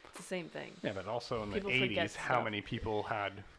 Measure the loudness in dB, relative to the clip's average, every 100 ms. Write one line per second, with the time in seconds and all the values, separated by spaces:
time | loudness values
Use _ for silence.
0 | -16 -14 -6 -4 -4 -8 -10 -4 -2 -2
1 | -2 -2 0 -2 0 0 4 4 4 4
2 | 0 0 2 4 4 0 -2 -2 0 0
3 | 2 0 0 -4 -12